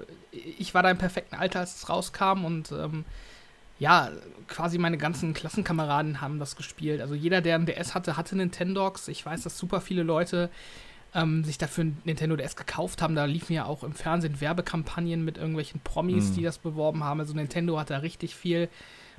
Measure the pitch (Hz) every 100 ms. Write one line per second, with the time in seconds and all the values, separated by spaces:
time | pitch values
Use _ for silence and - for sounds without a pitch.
0 | - - - - 160 - 185 180 185 180
1 | 185 - - - 185 185 180 - - 175
2 | 180 - 196 190 165 165 156 147 156 156
3 | 160 - - - - - - - 143 170
4 | 123 76 - - - - 170 175 170 165
5 | 151 131 170 151 156 - 185 160 151 143
6 | 156 139 143 151 143 - - - 156 151
7 | 131 147 165 185 165 165 170 165 170 180
8 | 175 151 165 190 180 - 180 190 196 190
9 | - 143 151 165 170 - 175 190 185 185
10 | 165 160 175 175 175 - - - - -
11 | - 180 160 160 156 143 156 - 160 151
12 | 165 151 160 156 143 - - - 180 -
13 | 160 156 143 165 - 160 131 151 120 147
14 | 165 170 160 139 143 175 170 170 151 -
15 | 170 165 160 - 160 160 143 143 - -
16 | 180 180 202 185 170 - 165 151 156 156
17 | 147 151 151 151 143 175 170 156 147 139
18 | 160 - 170 - 180 170 170 - - -
19 | -